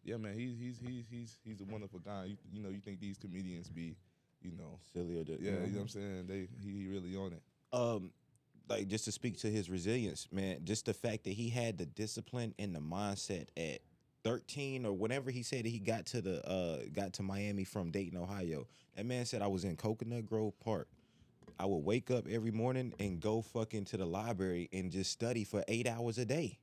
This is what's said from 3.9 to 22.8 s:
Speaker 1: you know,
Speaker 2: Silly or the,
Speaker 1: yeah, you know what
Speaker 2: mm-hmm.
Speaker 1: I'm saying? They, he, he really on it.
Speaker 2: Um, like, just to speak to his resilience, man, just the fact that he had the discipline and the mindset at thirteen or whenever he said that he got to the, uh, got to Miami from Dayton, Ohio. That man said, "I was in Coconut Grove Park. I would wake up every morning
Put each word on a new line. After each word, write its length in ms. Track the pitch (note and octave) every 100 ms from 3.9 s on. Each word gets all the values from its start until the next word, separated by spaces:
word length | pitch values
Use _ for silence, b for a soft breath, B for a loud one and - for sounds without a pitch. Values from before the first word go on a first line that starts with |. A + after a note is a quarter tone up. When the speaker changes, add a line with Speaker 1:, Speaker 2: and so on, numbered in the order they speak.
| D#2 b b b _
Speaker 1:
you 100 | F2+
know, 260 | E2 D#2+ E2 -
Speaker 2:
Silly 260 | F2 F2 E2+
or 60 |
the, 80 | D#2+
Speaker 1:
yeah, 60 | D#2+
you 120 | F#2+
know 60 | F#2+
what 80 | F2+
Speaker 2:
mm-hmm. 100 | G2+
Speaker 1:
I'm 80 | G2+
saying? 380 | G#2 G2+ F#2 F2+
They, 220 | G2 F#2 A#2+
he, 200 | G2+ G2
he 40 | F#2+
really 280 | G2 F2 F#2+
on 160 | F#2+
it. 100 | E2 - _ _
Speaker 2:
Um, 380 | B2 A#2+ A2 F2+ - _ _ _ - -
like, 200 | G#2+ G2
just 160 | G#2+ -
to 60 |
speak 260 | - B2+ F2+
to 120 | A2
his 180 | G#2+ F2
resilience, 580 | F#2 F2 B2 G#2+ C#2 -
man, 300 | F#2+ F#2+ F2+
just 200 | E2 G#2+ -
the 60 |
fact 300 | G#2+ A#2+ A2
that 60 | -
he 160 | G2 A#2
had 280 | A#2+ A#2 F#2
the 80 | E2
discipline 680 | - G#2+ - A#2 B2 A#2 -
and 160 | G2+
the 60 | D#2+
mindset 680 | D2+ F2+ G#2 G2 - F#2+ - -
at 240 | E2 - - _ _ _
thirteen 640 | A2 B2 - D3 C#3 C3 A#2
or 60 |
whenever 380 | F#2+ A2 C3+ C3
he 120 | B2
said 220 | A#2+ C3
that 40 | A#2
he 80 | A#2
got 280 | G2+ A2+ -
to 140 | A#2+
the, 240 | F#2+ E2+ -
uh, 300 | F#2 F2 C#2+ A#1
got 200 | F2 G2
to 80 | F#2+
Miami 420 | G2 G2 G#2 G2+
from 260 | F#2 G#2 E2+
Dayton, 280 | G2 F#2 F2+
Ohio. 480 | F2 G2+ F2 D#2 A#1+ B B -
That 80 | A#2
man 200 | B2+ A#2+
said, 160 | A#2
"I 60 | G2+
was 160 | F#2+
in 120 | F#2+ E2
Coconut 480 | A2 A2+ A2+ A#2+ G#2+
Grove 320 | A2 G#2+ -
Park. 280 | - G2+ - - b b b - - -
I 80 | F#2+
would 180 | F2+
wake 260 | D2+ A#2+ -
up 160 | B2+ D2+
every 220 | A2+ A2+
morning 440 | A2 A#2+ C3